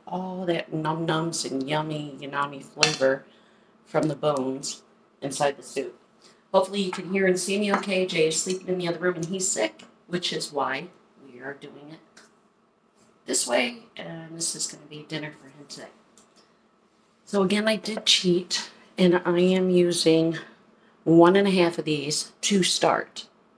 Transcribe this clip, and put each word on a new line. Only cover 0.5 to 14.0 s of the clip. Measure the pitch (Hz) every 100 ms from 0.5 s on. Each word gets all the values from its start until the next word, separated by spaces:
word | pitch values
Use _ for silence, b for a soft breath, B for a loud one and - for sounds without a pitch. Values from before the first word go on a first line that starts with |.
| 165 -
num | 160 156 160 165
nums | 160 165 160 120
and | 135 135
yummy, | 151 156 151 147 135
umami | 139 143 143 139
flavor | - 147 151 151 135 135 - b b b b b
from | _ 156 156
the | 139
bones | 151 139 131 135 - - _ _ _ _
inside | 139 135 143 143
the |
soup. | - - 127 - _ _ b b b
Hopefully | 190 185 202
you | 185
can | 185 165
hear | 196 190
and | 180
see | 196 196
me | 208
okay. | 196 202 185 185
Jay | 170 160
is | 160
sleeping | 185 185 180
in | 180
the | 170
other | 160
room, | 180 170
and | 160
he's | 190 185
sick, | - - - - _ -
which | 180 -
is | 160 -
why | 143 127 135 180 - _ _ 139
we | 123
are | 131 139
doing | 147 135 147
it | 160 _ - - _ _ _ _ _ _ _ _ _ -
this | 123 247
way, | 247 240 240 220
and | -